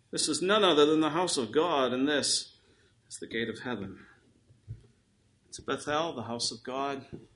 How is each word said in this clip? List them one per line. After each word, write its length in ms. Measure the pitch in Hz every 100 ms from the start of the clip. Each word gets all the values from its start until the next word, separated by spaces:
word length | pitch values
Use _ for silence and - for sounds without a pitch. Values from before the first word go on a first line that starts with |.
| -
This 180 | 165 156
is 120 | 147
none 220 | 180 214
other 220 | 185 147 147
than 160 | 156
the 80 | 156
house 280 | 160 175 147
of 140 | 110
God, 400 | 143 175 143 123
and 160 | 127 139
this 460 | 143 - - - _ _ _ _ _ _
is 80 | -
the 100 | -
gate 220 | 113 113
of 100 | 107
heaven." 460 | 127 107 95 87 - _ _ _ _ - - - - _ _ _ _ _ _
It's 100 | -
Bethel, 540 | - 135 147 151 165
the 100 | 135
house 280 | 117 120 -
of 120 | 117
God. 420 | - 131 139 135 120 - -